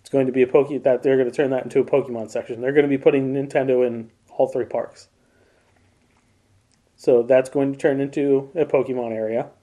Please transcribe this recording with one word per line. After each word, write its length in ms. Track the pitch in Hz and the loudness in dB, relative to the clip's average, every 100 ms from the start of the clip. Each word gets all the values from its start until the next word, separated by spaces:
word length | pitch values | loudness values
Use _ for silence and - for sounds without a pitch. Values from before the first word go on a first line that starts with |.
It's 100 | - | -2
going 160 | 139 131 | -2 0
to 60 | |
be 100 | 127 | 0
a 40 | 123 | 2
Poke-, 340 | 151 135 139 | 2 2 0
that 200 | 135 123 | 0 0
they're 140 | 143 135 | 2 2
gonna 140 | 123 | 0
turn 200 | 120 139 | -2 -2
that 120 | 131 | -2
into 140 | 120 139 | -2 -2
a 40 | |
Pokemon 440 | 123 143 123 120 110 | 0 0 -2 -8 -8
section. 300 | 120 - 117 | -8 -8 -6
They're 120 | 127 | 0
gonna 160 | 143 143 | 2 2
be 100 | 135 | 2
putting 340 | 160 143 131 | 2 2 -2
Nintendo 540 | 139 139 147 135 127 123 | -4 -2 -2 0 2 2
in 240 | 117 113 _ _ - | -2 -12 _ _ -4
all 120 | 131 | -2
three 160 | 135 117 | -2 -6
parks. 420 | 120 - - - _ _ _ _ _ _ _ _ _ _ _ _ _ _ _ _ _ _ _ | -6 -8 -14 -20 _ _ _ _ _ _ _ _ _ _ _ _ _ _ _ _ _ _ _
So 260 | - 120 | 2 2
that's 260 | 120 131 131 | 4 2 2
going 240 | 143 139 | -2 -2
to 60 | 135 | 0
turn 220 | 160 135 | -2 0
into 500 | 139 147 143 135 139 | -2 -2 2 0 0
a 100 | 175 147 | -4 0
Pokemon 460 | 143 127 127 117 | 0 0 -4 -4
area. 380 | 110 110 113 143 _ | -4 -4 -4 -6 _